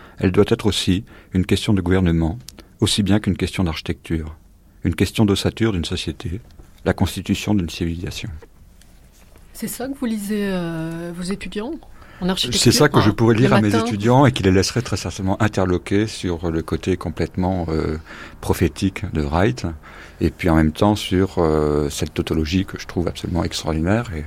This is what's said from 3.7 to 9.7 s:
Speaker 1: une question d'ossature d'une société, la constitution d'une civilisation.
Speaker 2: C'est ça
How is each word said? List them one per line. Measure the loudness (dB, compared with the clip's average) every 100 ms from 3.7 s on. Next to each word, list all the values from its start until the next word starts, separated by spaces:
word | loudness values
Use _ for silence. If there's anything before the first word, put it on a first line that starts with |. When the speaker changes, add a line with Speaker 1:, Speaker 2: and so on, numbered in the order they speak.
| -4 -6 -8 -4 -6 -6 -12 -20 -20 _ -6
Speaker 1:
une | -2
question | 0 0 2
d'ossature | 2 2 0 0 0
d'une | 0 -4
société, | -6 -6 -8 -8 -10 -12 -20 -20 -6
la | -2
constitution | 0 0 -2 -2 -2 0
d'une | 0 0
civilisation. | -4 -6 -4 -8 -10 -10 -12 -16 -20 -20 -20 -20 -20 -20 -20 -20 -20 -20
Speaker 2:
C'est | -12
ça | -10